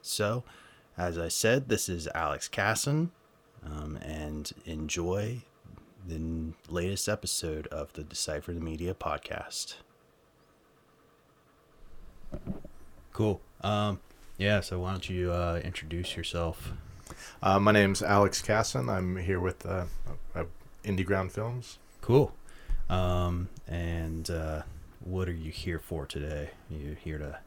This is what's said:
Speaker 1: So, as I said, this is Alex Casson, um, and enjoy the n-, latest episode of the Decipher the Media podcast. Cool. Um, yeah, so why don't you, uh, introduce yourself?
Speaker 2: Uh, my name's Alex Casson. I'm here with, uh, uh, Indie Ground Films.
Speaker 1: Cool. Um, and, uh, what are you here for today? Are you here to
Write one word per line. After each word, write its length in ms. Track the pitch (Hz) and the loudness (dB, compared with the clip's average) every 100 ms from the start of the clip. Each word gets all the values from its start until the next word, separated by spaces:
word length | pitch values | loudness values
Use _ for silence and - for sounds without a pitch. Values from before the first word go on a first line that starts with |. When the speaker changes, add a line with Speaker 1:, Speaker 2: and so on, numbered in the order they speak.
Speaker 1:
So, 420 | - - 104 120 - - - - _ - | -4 0 2 0 -4 -18 -20 -20 _ -4
as 200 | 90 85 | -2 0
I 100 | 82 | -2
said, 400 | - 110 127 131 | 2 4 4 4
this 220 | 104 - | 0 0
is 180 | 87 78 - | -2 -2 -2
Alex 320 | 80 71 - | 0 0 -4
Casson, 640 | - 101 110 - 151 170 - _ _ _ - 69 | 0 2 2 2 2 0 -4 _ _ _ -16 -10
um, 320 | 76 76 73 | -8 -6 -8
and 520 | 50 78 76 76 73 - - | -8 -6 -6 -6 -8 -12 -10
enjoy 760 | 78 76 - 87 95 107 123 - _ - - - - 92 | -6 -4 -2 0 0 -2 -4 -10 _ -20 -20 -20 -16 -8
the 80 | 80 | -4
n-, 380 | 80 80 80 80 - | -2 -2 -4 -8 -4
latest 400 | 87 90 98 - | -2 0 0 -2
episode 580 | 104 - - 82 78 73 | -2 -2 -4 -2 -4 -6
of 240 | 76 73 | -6 -8
the 120 | - 78 | -10 -10
Decipher 480 | - - 76 - | -6 -4 -4 -4
the 80 | 85 | -6
Media 320 | 82 78 85 | -4 -4 -4
podcast. 840 | 92 - 76 - - - - - - - _ _ _ _ _ _ _ _ _ _ _ _ _ _ _ _ _ _ - - - - - - - - - - - - - - | 2 2 2 -2 -6 -6 -6 -6 -10 -18 _ _ _ _ _ _ _ _ _ _ _ _ _ _ _ _ _ _ -20 -16 -14 -14 -14 -10 -10 -6 -8 -8 -14 -18 -18 -16
Cool. 300 | - 110 92 - - | 0 2 2 -4 -6
Um, 400 | 98 104 104 98 - - - - | 0 2 2 0 -6 -20 -16 0
yeah, 240 | 98 104 | 4 4
so 180 | - 90 | 2 -2
why 120 | 90 | -2
don't 180 | 95 - | -2 -2
you, 240 | 92 90 | 0 2
uh, 260 | 87 87 85 | 2 2 0
introduce 540 | 90 90 78 85 87 - | -2 -6 -4 -4 -4 -4
yourself? 560 | 80 87 82 82 - - - - - - - - | -4 -2 -2 -2 -8 -8 -10 -16 -14 -14 -14 0
Speaker 2:
Uh, 160 | 95 98 | 6 8
my 140 | 101 | 10
name's 280 | 107 98 98 | 10 10 6
Alex 400 | - 101 101 - | 6 8 8 4
Casson. 460 | - 107 113 131 123 | 2 4 4 0 0
I'm 300 | 98 92 92 | 0 0 0
here 240 | 87 92 | 2 2
with, 240 | 90 - 90 | 2 -2 -4
uh, 220 | 92 90 - - 73 - | -2 -2 -2 -2 -2 -4
uh, 120 | 82 82 - - - 107 | -4 -6 -8 -16 -10 -2
Indie 200 | 95 92 | 0 2
Ground 280 | 98 92 | 2 2
Films. 440 | - 113 123 117 - - - | -2 -4 -4 -8 -18 -20 -12
Speaker 1:
Cool. 340 | - 123 143 - - - - - - | 6 6 6 0 -14 -16 0 2 4
Um, 600 | 92 90 90 87 87 90 - - | 4 4 2 2 0 -4 -8 -8
and, 640 | 85 85 82 80 82 80 | -4 -2 -2 -4 -4 -4
uh, 320 | 85 80 78 - - - - | -4 -2 -4 -6 -12 -16 -14
what 260 | 92 92 90 | -6 -2 -2
are 60 | |
you 180 | 85 78 | -2 -6
here 280 | - - 82 | -6 -4 -4
for 260 | - 82 69 | -4 -6 -4
today? 460 | - 73 73 73 - - | -6 -4 -4 -6 -10 -10
Are 20 | |
you 220 | 78 71 76 | -8 -8 -8
here 140 | - 76 | -6 -6
to 220 | 73 71 | -6 -10